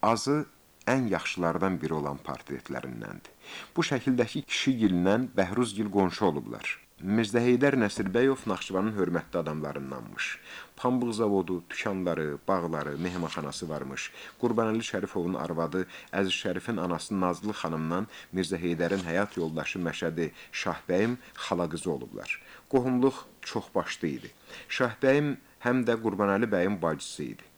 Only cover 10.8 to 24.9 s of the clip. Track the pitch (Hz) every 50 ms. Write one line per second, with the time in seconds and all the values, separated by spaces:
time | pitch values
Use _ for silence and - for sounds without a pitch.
10.8 | - 127 127 127 120 120 113 104 113 104 101 98 90 85 92 87 - - - -
11.8 | - 110 98 95 90 87 82 76 78 76 71 71 - - 95 92 85 85 80 76
12.8 | 71 73 71 71 85 90 87 90 85 80 - 85 76 71 69 - 90 82 78 71
13.8 | 65 67 67 - - - - - - - - - - 120 113 113 113 110 110 113
14.8 | 117 - - 95 92 - - 98 85 87 95 - - 92 87 80 82 78 80 92
15.8 | 92 - - - - - - 95 98 92 87 - - 95 90 92 - - 117 92
16.8 | 82 87 87 82 - - 104 95 90 90 87 80 95 107 107 - - 85 80 80
17.8 | 78 78 85 92 107 110 - - - - - 92 92 78 98 85 85 87 85 80
18.8 | 87 85 98 98 90 85 82 92 104 101 - 92 85 80 80 80 73 - - 95
19.8 | 87 82 78 - - 82 80 82 82 76 - - - - - - - 95 82 -
20.8 | - - 90 92 107 117 123 123 - - - - - - 90 85 87 82 80 82
21.8 | - 90 80 65 62 58 50 50 - - - - - - - - - _ - 131
22.8 | 123 131 127 123 127 135 - - - - - - - - - 113 - - - 98
23.8 | 85 - - - - 80 69 - - - - _ - - - - - - - -
24.8 | 131 120